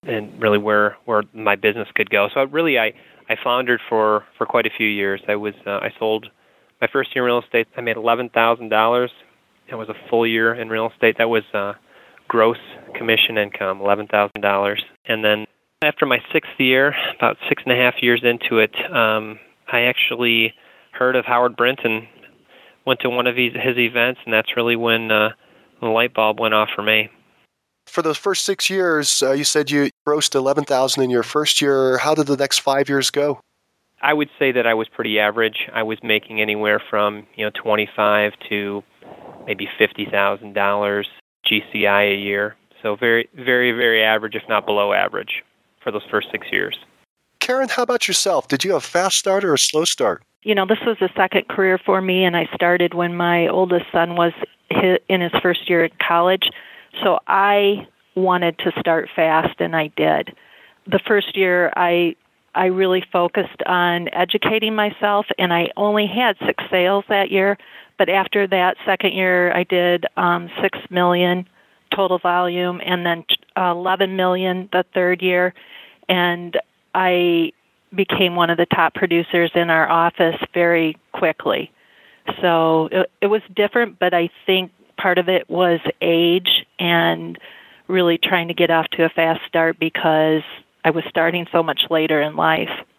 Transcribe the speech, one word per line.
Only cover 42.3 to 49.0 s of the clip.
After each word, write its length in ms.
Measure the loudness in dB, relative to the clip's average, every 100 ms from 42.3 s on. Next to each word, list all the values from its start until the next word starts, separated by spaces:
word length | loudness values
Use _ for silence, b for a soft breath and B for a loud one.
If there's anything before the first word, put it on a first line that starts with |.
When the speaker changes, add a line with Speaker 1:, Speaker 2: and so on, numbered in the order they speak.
| -2 -4 -8 _ _
Speaker 1:
So 140 | -6 -2
very, 340 | 2 2 0
very, 380 | -8 0 2 2
very 320 | 2 2 4
average, 320 | 4 2 -2 -8
if 80 | -2
not 160 | -2 0
below 260 | 0 2
average, 520 | 0 0 -4 -8 -10 -12 _ _ _
for 100 | -8
those 120 | -8 -4
first 200 | -4 -4
six 160 | -12 -6
years. 260 | -4 -4 -8 -16 _ _ _ _ _
Speaker 2:
Karen, 300 | -4 -2 -2
how 140 | -2
about 240 | -2 -2 -2
yourself? 400 | -2 0 -2 -2
Did 160 | -4
you 80 | 0
have 120 | -2
a 20 | 0
fast 320 | -2